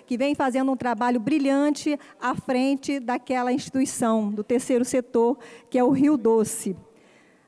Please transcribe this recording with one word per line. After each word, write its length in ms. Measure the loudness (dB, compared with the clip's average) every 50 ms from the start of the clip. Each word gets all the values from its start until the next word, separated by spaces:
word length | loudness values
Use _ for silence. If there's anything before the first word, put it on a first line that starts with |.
| -8
que 100 | -8 -4
vem 180 | -2 0 -2 0
fazendo 380 | 0 0 0 0 0 0 0 -2
um 40 |
trabalho 440 | -2 -2 -4 -2 -2 0 0 0 0
brilhante 800 | 0 0 0 0 2 2 2 2 2 2 0 -2 -2 -4 -4 -4 -6 -14 -14 -8
à 160 | -6 -4 -4
frente 640 | -4 -4 -2 0 0 2 2 0 -2 -2 -4 -4 -4
daquela 540 | -4 -4 -4 -6 -4 -4 -2 -2 0 0 -2
instituição, 800 | -2 -4 -4 -2 -2 -2 -2 -2 -2 0 0 2 2 0 -2
do 120 | -4 -6 -2
terceiro 440 | -2 -2 -2 0 0 0 0 0
setor, 520 | 0 0 -2 -2 0 0 2 2 2 0 -2 -6 -14 -20 -20 -14 _
que 100 | 0 2
é 60 | 2
o 60 | 4
Rio 260 | 4 4 4 4 4
Doce. 580 | 4 4 4 4 4 2 0 -2 -6 -6 -6 -6 -8 -10 -18 _ _ _ _ _ _ _ _ _ _ _